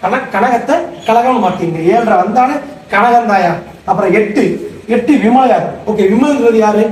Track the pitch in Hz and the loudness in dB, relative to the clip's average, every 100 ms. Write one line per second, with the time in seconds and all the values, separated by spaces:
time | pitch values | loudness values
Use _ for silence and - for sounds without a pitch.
0 | 185 254 254 196 247 240 - 330 - - | -2 -4 -4 -2 0 0 0 -2 -2 -8
1 | - 226 247 240 185 185 165 160 170 233 | 0 0 2 0 0 -2 -4 -2 2 2
2 | 220 185 196 247 254 294 - - - 202 | 2 0 2 0 0 -2 -8 -18 -6 0
3 | 240 240 226 196 175 156 - - - 190 | 2 2 2 0 0 -4 -10 -16 -4 -2
4 | 190 202 208 - 175 - - - - 240 | 0 0 0 0 -2 -2 -8 -14 -4 -2
5 | 294 277 208 247 262 - - - - 214 | 2 2 4 2 4 2 -2 -8 -6 0
6 | 190 220 294 277 233 220 214 208 226 | 2 2 2 2 2 2 2 2 -2